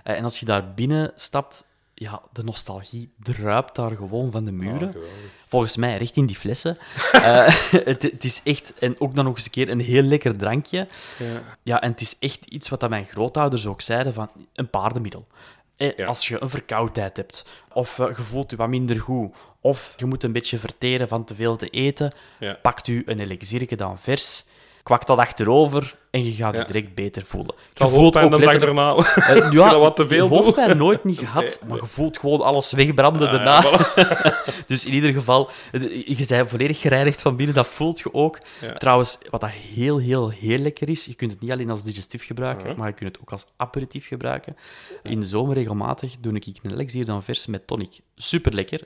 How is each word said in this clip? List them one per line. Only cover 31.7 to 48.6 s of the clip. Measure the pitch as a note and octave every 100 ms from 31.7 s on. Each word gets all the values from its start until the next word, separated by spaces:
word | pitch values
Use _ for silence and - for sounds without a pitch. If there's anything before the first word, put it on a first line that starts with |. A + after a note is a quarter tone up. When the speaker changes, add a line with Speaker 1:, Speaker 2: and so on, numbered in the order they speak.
| A#2
Speaker 1:
je | A2+
voelt | - D#3 D3+
gewoon | C#3+ D3
alles | - C#3+ C3+
wegbranden | C3+ C#3 C#3 C#3 D#3 D3
Speaker 2:
Ah, |
Speaker 1:
daarna. | C3 G#2 C#3+
Speaker 2:
ja, | E3+ E3+ -
voilà. | - F#3 - D#3 - - - -
Speaker 1:
<laughs> |
Dus | C3 B2+
in |
ieder | C3+ D3
geval, | C3+ A#2+ C3 C3+ - -
eh, | C3 B2+ A2 - C3
je | B2+
bent | B2 B2
volledig | A#2 C#3 D3+
gereinigd | D#3+ C3+ C#3+ C#3+
van | - B2
binnen, | D3 C#3
dat | A#2+
voelt | - D#3 E3
je | -
ook. | B2+ D#3 - - -
Speaker 2:
Ja. | A#2
Speaker 1:
Trouwens, | A#2+ C3 B2 B2 - -
wat | -
dat | G#2+
heel, | - - G#2+ B2+ D3
heel, | B2 C3 A2+
heel | G#2+ A2 B2
lekker | C#3+ D3 D3
is, | D#3+ -
je | A#2+
kunt | A#2+
het | G2
niet | A2+
alleen | B2+ A#2
als | A2
digestief | G#2 G2+ F#2+ A#2+ -
gebruiken, | A#2+ B2+ B2 F#2
Speaker 2:
Mhm. | G2+
Speaker 1:
maar | G#2+
je |
kunt | G#2 G2
het | -
ook | -
als | G2 - -
aperitief | B2+ C#3 C3 C#3+ -
gebruiken. | B2+ B2 C3 - D3+ - - - -
In | - A2
de | G2
zomer | G#2 C3 C#3
regelmatig | A2+ G#2 G#2+ C3 C3 B2
doe | A#2
ik | G#2+ G2+ F#2+
een | G#2+
elixir | G2+ C#3 B2 A2+
dan | G#2
vers | G2 - -
met | G2+ -
tonic. | A#2+ F#2+ - _ -
Superlekker, | - E3+ - G2+